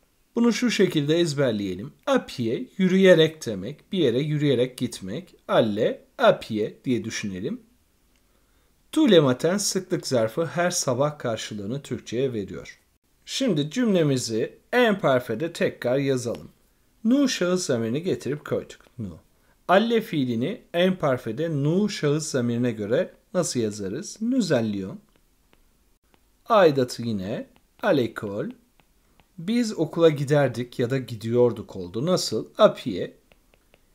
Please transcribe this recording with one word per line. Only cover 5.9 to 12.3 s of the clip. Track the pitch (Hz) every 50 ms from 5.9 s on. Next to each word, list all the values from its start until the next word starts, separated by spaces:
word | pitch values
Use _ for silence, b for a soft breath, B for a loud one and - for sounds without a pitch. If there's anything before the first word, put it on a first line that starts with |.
| 262 - - _ _ -
à | 269 220 - -
pied | - - 113 104 104 - - - -
diye | - 123 110 101
düşünelim. | 110 - - - 104 95 90 95 143 214 262 - _ _ _ _ _ _ _ _ _ _ _ _ _ _ _ _ _ _ _ _ _ _ _ _ _
Tous | - 311 320 269
les | 202 165
matins | 147 131 127 127 - 160 180 208 202
sıklık | - - 190 180 - 180 156 156 -
zarfı | 135 123 113 110 - - 165
her | 151 - 170 175 180
sabah | 175 - - - 123 117 143 147 147 147
karşılığını | - 123 113 110 - - 117 104 101 98 120 139
Türkçe'ye | 143 - 127 107 - - - 117 135 139